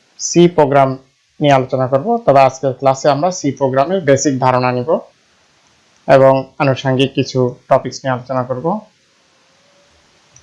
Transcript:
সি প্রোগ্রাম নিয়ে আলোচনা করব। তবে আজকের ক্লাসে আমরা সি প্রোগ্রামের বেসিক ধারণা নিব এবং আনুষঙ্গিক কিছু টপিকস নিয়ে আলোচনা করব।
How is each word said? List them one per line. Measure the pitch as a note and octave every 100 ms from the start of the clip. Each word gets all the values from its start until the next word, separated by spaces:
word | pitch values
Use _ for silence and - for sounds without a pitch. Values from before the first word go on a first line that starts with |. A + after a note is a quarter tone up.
| _ -
সি | - E3+ F3
প্রোগ্রাম | F3 C#3+ C#3+ C3+ C3 _ _ _ -
নিয়ে | D3
আলোচনা | C3+ B2+ C3 B2+
করব। | C3+ G3 A#3 A#3
তবে | C#3
আজকের | C3 - C#3
ক্লাসে | B2 C3+ C3 D3+
আমরা | C#3 F3+
সি | F3+ C#3+
প্রোগ্রামের | B2 C#3 C3 C#3+ F#3+
বেসিক | C#3+ C3+ D#3 C3
ধারণা | C3 B2+ B2+
নিব | B2 B2 - - _ _ _ _ _ _ _ _ _ -
এবং | C3+ C3+ C3+ C3 -
আনুষঙ্গিক | C#3+ B2+ C3+ C3 C3+
কিছু | C#3+ B2+ C3 B2 - -
টপিকস | C#3 B2+ -
নিয়ে | C3+
আলোচনা | B2 B2 B2+
করব। | B2+ B2+ E3 G#3 - _ _ _ _ _ _ _ _ _ _ _ _ _ _ _